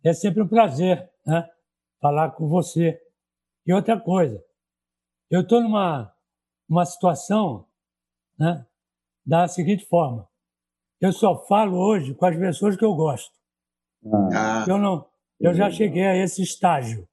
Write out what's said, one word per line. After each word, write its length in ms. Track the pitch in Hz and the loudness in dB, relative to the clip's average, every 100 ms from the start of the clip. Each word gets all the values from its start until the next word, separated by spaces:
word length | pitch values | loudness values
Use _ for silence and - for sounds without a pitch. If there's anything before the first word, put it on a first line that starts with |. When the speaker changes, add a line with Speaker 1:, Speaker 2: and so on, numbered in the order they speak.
Speaker 1:
É 100 | 160 | 0
sempre 280 | 160 202 180 | 0 -2 0
um 60 | 185 | 2
prazer, 640 | 226 208 127 185 175 - _ - | 4 2 2 0 0 -4 _ -2
né, 240 | 165 165 _ _ _ _ _ | -2 -2 _ _ _ _ _
falar 320 | 147 147 160 | -2 0 -2
com 160 | 160 151 | -4 -2
você. 500 | 175 156 160 165 160 _ _ _ _ _ _ - | -2 0 0 0 -2 _ _ _ _ _ _ -2
E 80 | |
outra 260 | 190 208 226 | 0 0 -2
coisa, 420 | 165 185 151 101 _ _ _ _ _ _ _ _ _ | -2 0 0 -4 _ _ _ _ _ _ _ _ _
eu 160 | 180 180 | -2 2
tô 140 | 240 | 2
numa, 540 | 226 214 185 143 107 _ _ _ _ _ _ | 2 0 -2 -4 -8 _ _ _ _ _ _
numa 180 | 165 175 | 0 0
situação, 840 | - 180 147 - 214 190 104 - _ _ _ _ _ _ - | 0 -2 -2 -2 -2 -2 -6 -14 _ _ _ _ _ _ -2
né, 280 | 160 160 - _ _ _ _ _ - | -2 -2 -10 _ _ _ _ _ 0
da 240 | 165 175 | 0 0
seguinte 360 | 180 160 202 - | -2 -2 -2 0
forma. 440 | 170 147 117 98 _ _ _ _ _ _ _ | 0 0 -6 -14 _ _ _ _ _ _ _
Eu 100 | 185 | -2
só 340 | - 208 165 - | 2 0 0 0
falo 320 | 202 208 180 | 2 2 0
hoje 360 | 190 208 135 - | 0 0 -4 -2
com 100 | 180 | 0
as 120 | 160 | 0
pessoas 400 | 185 151 202 185 | -4 0 -2 0
que 80 | 220 | 0
eu 100 | 160 | 0
gosto. 380 | 156 123 - _ _ _ _ _ _ _ 107 | -2 -4 -12 _ _ _ _ _ _ _ -2
Speaker 2:
Ah. 580 | 107 95 208 110 110 | 0 2 0 0 -2
Speaker 3:
Ah. 20 | - | 0
Speaker 1:
Eu 120 | 208 | 0
não, 280 | 202 170 - _ _ _ | 0 -2 -8 _ _ _
eu 120 | 165 | 0
já 120 | 170 202 | 2 0
Speaker 2:
Legal. 60 | |
Speaker 1:
cheguei 340 | 190 214 156 190 | 0 -2 0 0
a 100 | 185 | 0
esse 260 | 185 - | -2 -4
estágio 640 | 180 - 180 151 117 110 92 | -6 0 0 2 -2 -8 -12